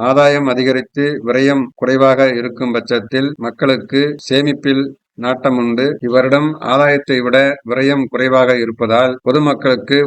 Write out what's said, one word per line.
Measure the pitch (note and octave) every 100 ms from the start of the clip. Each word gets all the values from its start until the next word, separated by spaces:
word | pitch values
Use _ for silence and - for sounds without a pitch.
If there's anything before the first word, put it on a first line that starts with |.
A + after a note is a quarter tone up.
| A#2+
ஆதாயம் | C#3 C#3+ C#3+ C#3
அதிகரித்து | B2+ C3 B2+ - C#3+ C#3+ D3 A2+
விரயம் | B2+ C#3 C#3 B2+ -
குறைவாக | B2+ C3 C3+ C3 C3+ A#2+
இருக்கும் | A#2+ - B2+ A#2
பட்சத்தில் | A2+ A#2+ G#2 C3 C#3 D3+
மக்களுக்கு | A#2 - C#3 B2 - C3+ D3 D3 -
சேமிப்பில் | C3+ C#3+ C#3+ C#3 C3+ C#3 C3+ _ -
நாட்டம் | A#2+ B2+ C#3 B2
உண்டு. | A#2+ A#2 C#3 D3 A#2+
இவ்வருடம் | B2+ B2+ C#3+ D3+ D3+ A#2
ஆதாயத்தை | C3 D3 C#3+ C#3+ C3
விட | B2 C3 C#3 D3 A2+
விரயம் | B2 C3+ C#3+ B2
குறைவாக | B2 C3 C3 B2+ B2
இருப்பதால் | A#2 A2+ A2+ A#2 B2+ B2+ B2+
பொதுமக்களுக்கு | C#3+ D3 C#3 C3+ B2 B2+ C#3+